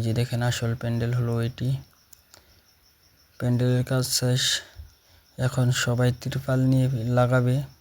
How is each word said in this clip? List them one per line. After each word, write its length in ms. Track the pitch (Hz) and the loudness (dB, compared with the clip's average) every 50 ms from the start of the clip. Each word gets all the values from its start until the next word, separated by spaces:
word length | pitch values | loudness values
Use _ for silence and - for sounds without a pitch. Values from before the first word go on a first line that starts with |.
| 113 | 0
যে 60 | 113 110 120 | 0 0 0
দেখেন 220 | 120 120 123 117 120 123 | -2 -2 -2 -2 0 -2
আসল 220 | 120 - 120 117 117 - | 0 0 -2 -2 -2 -2
প্যান্ডেল 300 | - 117 117 117 120 117 123 | -4 -4 -2 -2 0 0 0
হলো 200 | 123 120 117 117 117 117 | 0 0 0 0 0 -2
এটি। 220 | 117 - - 120 131 135 135 - - _ _ _ _ - - _ _ - - _ _ _ _ _ _ _ _ _ _ _ _ _ _ _ _ _ _ _ - | -2 -4 -4 -2 -2 -2 -4 -6 -12 _ _ _ _ -20 -20 _ _ -20 -20 _ _ _ _ _ _ _ _ _ _ _ _ _ _ _ _ _ _ _ -4
প্যান্ডেলের 440 | 127 123 123 120 123 123 123 127 127 - | 0 0 2 2 2 2 2 0 0 0
কাজ 140 | 135 131 127 - - | -2 -2 -2 -2 -2
শেষ, 260 | - 127 123 127 127 - - - - - - - - - - _ _ _ _ _ _ _ _ _ | -2 0 0 0 0 0 -2 -2 -4 -6 -10 -18 -18 -18 -18 _ _ _ _ _ _ _ _ _
এখন 280 | - 127 127 - 135 123 127 127 - - | -4 -4 -2 0 2 2 2 2 0 0
সবাই 240 | 123 120 120 123 123 123 - | 0 0 2 2 2 0 -2
তিরপাল 380 | - 131 - 135 - - 131 131 131 131 | -4 -6 -6 -4 -2 0 0 2 4 4
নিয়ে 160 | 131 131 127 131 135 113 110 120 123 | 4 4 2 2 0 -2 -2 0 2
লাগাবে 380 | 123 123 120 127 127 123 123 127 139 139 - - _ | 2 4 4 2 2 2 2 0 0 -2 -6 -12 _